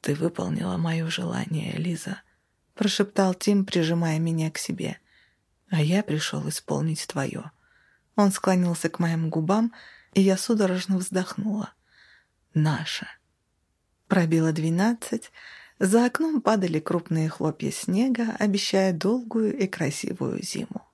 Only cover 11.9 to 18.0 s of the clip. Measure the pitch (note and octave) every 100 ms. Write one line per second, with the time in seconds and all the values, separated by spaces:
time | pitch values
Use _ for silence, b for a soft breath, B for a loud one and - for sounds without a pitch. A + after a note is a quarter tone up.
11.9 | b b b b _ _ D#3 D#3 C#3+ D#3
12.9 | - - - _ _ _ _ _ _ _
13.9 | _ _ F#3+ E3 D#3+ D#3+ D#3 D#3+ E3 G#3
14.9 | A#3 - A3+ - B B B B B F#3
15.9 | A3 B3 - D#4+ D4+ G#3+ G#3+ F#3 D#3 D#3
16.9 | E3+ E3 D#3+ D#3 - D#3 D#3 D3 - -
17.9 | F#3